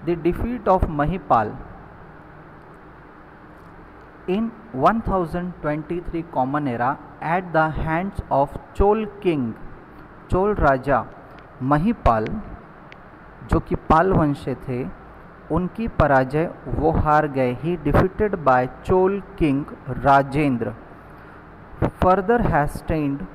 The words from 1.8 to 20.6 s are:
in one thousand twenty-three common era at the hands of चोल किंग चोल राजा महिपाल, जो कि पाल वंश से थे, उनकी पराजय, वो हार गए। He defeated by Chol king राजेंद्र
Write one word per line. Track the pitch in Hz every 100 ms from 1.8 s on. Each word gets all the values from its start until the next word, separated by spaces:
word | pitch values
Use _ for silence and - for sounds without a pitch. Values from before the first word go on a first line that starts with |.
| - - - - - - - - - - - - - - - - - - - - - - - - -
in | 190 226 - - 131
one | 156 226
thousand | - 190 165 175 180 170 151
twenty-three | 151 151 180 170 170 160 143
common | 127 147
era | 143 117 123 151 - -
at | 151 175 180
the | 160 156 139 151
hands | 160 196 - -
of | 135 143 - - -
चोल | 202 214 208 -
किंग | 185 151 120 101 - - - - - - -
चोल | 180 202
राजा | 196 156 135 127 123 - - - - - -
महिपाल, | 127 147 196 233 139 113 110 - - - - - - - - - - - -
जो | 165
कि | -
पाल | 170 - 156 185
वंश | 175 151 143
से | -
थे, | 127 - 123 160 - - - - - -
उनकी | 160 180 - 226
पराजय, | - 151 135 131 151 165 - -
वो | - 151
हार | 160 156 151 156
गए। | 135 127
He | 120 151 175 147
defeated | 135 185 - 214 190
by | 143 127 127 - -
Chol | 185 190 202 - -
king | 165 139 151 - -
राजेंद्र | 123 131 139 139 135 147 120